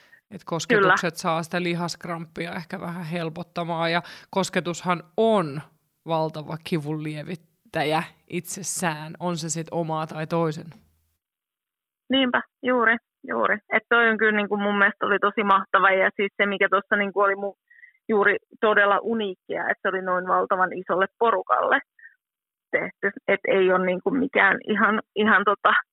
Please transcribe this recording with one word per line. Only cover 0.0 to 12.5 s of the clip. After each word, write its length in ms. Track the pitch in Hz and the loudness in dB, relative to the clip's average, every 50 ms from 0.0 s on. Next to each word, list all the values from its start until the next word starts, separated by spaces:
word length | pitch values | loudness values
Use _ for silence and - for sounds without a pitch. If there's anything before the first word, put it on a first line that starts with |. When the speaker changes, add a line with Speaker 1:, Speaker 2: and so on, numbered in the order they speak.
| _ _ - _ _ _ | _ _ -20 _ _ _
Speaker 1:
et 100 | - - - | -20 -18 -10
kosketukset 680 | - 175 165 156 - 240 208 196 185 185 196 - 170 160 | -6 -6 -6 0 2 4 4 6 6 4 4 2 -2 -4
Speaker 2:
Kyllä. 80 | - | -4
Speaker 1:
saa 220 | - 180 160 165 170 | -4 -2 -2 -2 -2
sitä 200 | 156 - 175 175 | -4 -4 -4 -2
lihaskramppia 920 | 175 170 170 175 170 - - - 175 170 165 165 160 _ - 165 170 190 | -2 -2 -4 -4 -6 -8 -10 -10 -10 -10 -10 -10 -12 _ -10 -10 -8 -8
ehkä 240 | 190 165 - - 185 | -10 -10 -10 -12 -10
vähän 260 | 170 170 170 175 180 | -10 -10 -8 -8 -8
helpottamaan. 840 | 156 170 175 165 165 160 175 175 - _ - 170 160 170 160 165 165 | -8 -6 -6 -6 -6 -8 -10 -12 -10 _ -8 -6 -4 -4 -2 -2 0
Ja 100 | 165 175 170 - - - - _ | 0 0 -2 -4 -10 -20 -20 _
kosketushan 760 | - 196 185 - - 185 160 170 170 - - 180 175 165 - - _ - | -2 -2 -2 0 -2 -2 -2 -2 -6 -4 -2 -2 -2 -2 -4 -6 _ 2
on 440 | 220 226 220 202 175 151 135 156 - - _ _ _ _ _ _ _ 160 | 4 4 4 4 2 0 -4 -10 -12 -14 _ _ _ _ _ _ _ -2
valtava 500 | 165 160 160 160 156 160 151 151 165 156 - | -2 0 0 -2 -4 -8 -10 -10 -10 -12 -4
kivun 400 | - 165 160 143 147 156 156 156 | -2 -2 -2 -2 -2 -6 -6 -6
lievittäjä 1000 | 156 151 151 147 151 165 165 _ _ _ _ _ _ - 160 143 151 156 160 165 - - _ _ - | -8 -8 -10 -10 -10 -12 -12 _ _ _ _ _ _ -4 -2 0 0 0 0 -2 -4 -10 _ _ -8
itsessään, 840 | - 175 175 - - 175 165 - - - 190 170 156 151 156 156 170 - | -6 -6 -6 -6 -10 -10 -8 -8 -6 -4 -2 -2 -4 -4 -8 -12 -10 -6
on 180 | 175 180 175 160 | -4 -4 -4 -4
se 120 | 165 165 | -4 -6
sit 180 | 156 170 160 160 | -6 -6 -6 -4
omaa 360 | - 165 170 156 160 156 156 156 | -4 -4 -4 -2 -2 -4 -4 -6
tai 200 | - 156 160 156 | -6 -8 -6 -4
toisen. 400 | 170 170 170 160 147 156 - 165 - - _ _ _ _ _ _ _ _ _ _ _ _ _ _ _ _ _ _ _ _ _ _ _ _ _ - | -2 0 0 0 -2 -6 -10 -16 -18 -20 _ _ _ _ _ _ _ _ _ _ _ _ _ _ _ _ _ _ _ _ _ _ _ _ _ -2
Speaker 2:
Niinpä, 320 | 254 269 269 247 240 240 - - | 0 0 2 2 0 -2 -2 -6